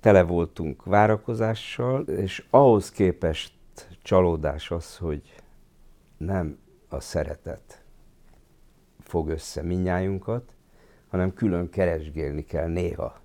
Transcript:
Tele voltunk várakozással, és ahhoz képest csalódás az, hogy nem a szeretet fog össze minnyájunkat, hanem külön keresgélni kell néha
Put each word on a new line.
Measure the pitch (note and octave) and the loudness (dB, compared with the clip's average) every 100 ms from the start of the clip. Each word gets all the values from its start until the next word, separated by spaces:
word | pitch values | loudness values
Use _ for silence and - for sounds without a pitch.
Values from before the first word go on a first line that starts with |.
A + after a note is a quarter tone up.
Tele | A2 G2 | 8 6
voltunk | E2+ F2 E2+ - D#2+ C2 | 6 0 -2 -4 -8 -8
várakozással, | - G2+ G#2 G#2+ - A2+ A2 A2 - - B2 C3 | 0 4 4 2 -4 -4 -4 -4 -10 -6 -4 -4
és | D3+ - D#2 - - | -4 -4 -4 -6 4
ahhoz | B2+ C#3 G#2+ - | 8 8 6 2
képest | - F#2+ - E2+ D2+ - _ - - - - | 0 2 2 -2 -4 -8 _ -20 -20 -20 -20
csalódás | - F#2+ F2+ E2 D2+ C#2+ - | 2 4 4 2 -2 -6 -8
az, | E2+ - - | -10 -10 -10
hogy | E2+ D2 - - _ - _ _ - _ _ _ | -6 -6 -10 -20 _ -20 _ _ -20 _ _ _
nem | F2 F#2+ D#2+ C#2+ _ _ _ | -4 -4 -4 -8 _ _ _
a | C2+ | -14
szeretet | - - D2+ D2+ - - _ - - - - _ _ _ _ _ _ _ _ _ | -6 -6 -6 -8 -12 -16 _ -20 -20 -20 -20 _ _ _ _ _ _ _ _ _
fog | - G#2+ D#2 | -4 -4 -2
össze | D#2 - - | -6 -8 -8
minnyájunkat, | E2+ F2+ F2+ F2+ F#2+ G2 - A#2 A#2+ - _ _ _ _ _ | -4 -2 -2 -2 -2 -6 -6 -8 -8 -20 _ _ _ _ _
hanem | F#2 F#2 | -2 -2
külön | - A2 F2 F2 | -2 -2 -2 -4
keresgélni | - F2+ E2 D#2 D2+ C#2+ D2 | -2 -2 -2 -8 -8 -6 -8
kell | D2+ D#2 E2 | -6 -6 -4
néha | E2+ F2 - - - | -2 -4 -6 -10 -10